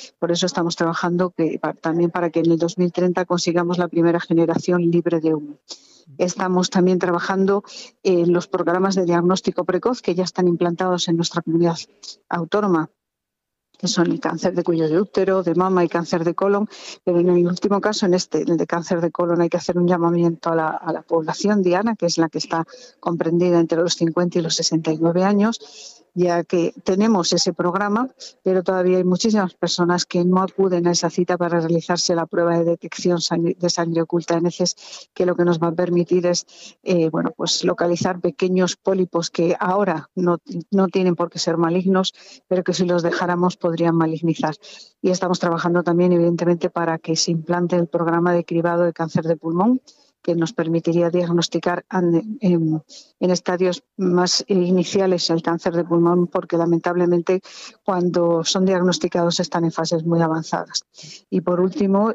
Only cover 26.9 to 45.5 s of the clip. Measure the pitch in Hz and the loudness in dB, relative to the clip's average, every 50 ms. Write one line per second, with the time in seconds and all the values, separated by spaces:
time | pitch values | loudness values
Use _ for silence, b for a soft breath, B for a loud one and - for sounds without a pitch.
26.9 | 190 190 208 226 226 185 165 - 185 175 - 190 175 - 175 180 170 196 208 208 | 0 2 2 4 2 2 2 0 0 0 0 0 -2 0 -2 -2 0 0 0 0
27.9 | 202 226 254 262 - B B B B B _ 190 185 185 175 196 190 185 180 185 | 0 0 -2 -4 -6 B B B B B _ 0 0 2 0 0 0 2 2 2
28.9 | 185 185 180 180 180 175 - 226 214 214 190 175 - _ - 170 - - 175 170 | 2 2 2 2 0 2 2 2 2 2 0 -2 -4 _ -4 -4 -2 0 0 0
29.9 | 180 180 - - - 175 175 180 180 185 190 185 - - 190 190 180 175 170 175 | 0 0 -2 -2 -2 0 2 2 2 2 0 0 0 0 0 2 2 2 2 0
30.9 | 175 170 - 165 - - 180 - 180 175 180 170 170 170 160 165 170 165 160 - | 0 0 -2 -2 -2 -2 0 0 0 0 0 0 0 0 0 0 0 0 0 0
31.9 | 175 170 - - 175 170 165 165 - 170 170 170 170 170 165 165 170 - - 170 | -2 -2 0 0 0 -2 -2 -2 -2 0 0 2 2 2 2 0 -2 -2 -4 -10
32.9 | - - - 185 175 170 160 - 170 160 165 170 185 - 175 175 170 - 170 170 | -12 -4 0 0 0 0 0 -2 -2 0 0 -2 -2 -2 -2 -2 0 0 -2 -2
33.9 | 165 165 165 - - 170 156 - 170 165 170 175 - - 185 165 B B B B | 0 -2 -2 0 -2 -4 -2 -2 -2 0 0 -2 -2 -2 -4 -4 B B B B
34.9 | B B B B _ - 185 180 175 170 175 175 175 160 165 170 165 170 180 175 | B B B B _ -2 -2 0 0 2 2 2 2 2 0 -2 0 -2 -2 0
35.9 | 175 175 170 - 180 185 170 175 175 170 B B B B B B B B _ - | 0 0 0 2 0 0 2 2 0 -2 B B B B B B B B _ 0
36.9 | 185 175 165 160 156 165 170 - - - - 165 - - - 180 180 - 170 175 | 0 2 2 0 0 -2 -4 -4 -4 -4 -4 -4 -2 -2 0 -2 -2 0 0 0
37.9 | 175 170 - 185 185 175 - 175 175 - 190 185 185 185 185 175 - - _ 196 | 0 0 -2 -2 -2 -2 -4 -4 -2 -2 -2 0 2 2 0 0 -2 -4 _ 0
38.9 | 196 190 185 180 - 170 170 - - - 170 170 202 - 208 180 185 202 208 185 | 0 0 0 0 -2 -4 -4 -2 -2 0 0 0 0 0 -2 -2 0 0 0 0
39.9 | 160 156 - - _ 185 180 175 170 165 - - - 175 165 - - 190 190 185 | -2 -4 -6 -8 _ -2 0 0 0 -2 -4 -8 -10 -10 -6 -2 0 2 2 2
40.9 | - 190 185 180 170 - 175 170 - 170 - 175 165 165 170 165 170 185 180 190 | 2 2 2 2 2 0 -2 -4 -4 -4 -4 -2 0 0 0 0 0 0 2 2
41.9 | 190 185 190 - B B B B B B B _ 185 180 175 - 180 165 185 175 | 2 2 0 -2 B B B B B B B _ -2 -2 0 -2 -2 0 0 0
42.9 | 180 175 165 170 - - 185 175 175 175 180 180 180 - - 175 165 165 170 170 | 2 0 0 0 -2 -2 -2 -2 0 2 0 0 0 -2 -2 -2 0 0 0 2
43.9 | 165 165 165 160 160 160 165 165 156 - - 156 147 B B B B B B B | 2 2 2 0 0 -2 -2 -2 -2 0 -2 -4 -4 B B B B B B B
44.9 | B _ - 190 180 185 190 175 180 - - 175 | B _ -2 0 0 0 0 -2 -2 0 0 0